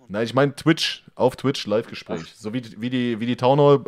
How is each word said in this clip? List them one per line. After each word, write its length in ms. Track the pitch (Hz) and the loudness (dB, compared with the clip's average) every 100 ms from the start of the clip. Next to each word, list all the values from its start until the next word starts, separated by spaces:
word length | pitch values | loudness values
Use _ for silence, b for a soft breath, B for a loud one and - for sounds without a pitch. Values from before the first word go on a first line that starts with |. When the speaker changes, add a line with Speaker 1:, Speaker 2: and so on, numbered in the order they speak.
| _ | _
Speaker 1:
Nein, 160 | 101 | -4
ich 100 | 117 | -2
meine 220 | 120 143 127 | 2 0 0
Twitch, 480 | - 160 - - - - | 0 2 0 -6 -16 0
auf 200 | 123 - | 0 0
Twitch 320 | 131 135 - | -4 -4 -2
Live-Gespräch. 540 | 104 120 - - - | -2 -2 -14 -10 -10
Speaker 2:
Ach. 100 | 82 | -10
Speaker 1:
So 200 | - 104 | -14 -8
wie, 260 | 123 113 90 | -8 -10 -8
wie 100 | 120 | -4
die, 300 | 127 120 113 | -2 -2 -2
wie 60 | 117 | -4
die 100 | 120 | 0
Town 240 | 123 143 | 2 4
Hall, 240 | 143 139 | 6 4